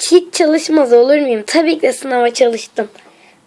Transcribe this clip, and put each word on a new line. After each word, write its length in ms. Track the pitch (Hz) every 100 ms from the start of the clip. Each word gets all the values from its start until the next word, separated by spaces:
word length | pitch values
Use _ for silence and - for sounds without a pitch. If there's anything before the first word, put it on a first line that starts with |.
| -
Hiç 240 | 359 349
çalışmaz 580 | - 311 311 320 311 254
olur 260 | 240 254 294
muyum? 260 | 277 220 208
Tabii 280 | 320 320
ki 80 | 311
de 100 | 254
sınava 380 | 247 269 247 240
çalıştım. 580 | 240 247 220 - - 214 - - _ _ _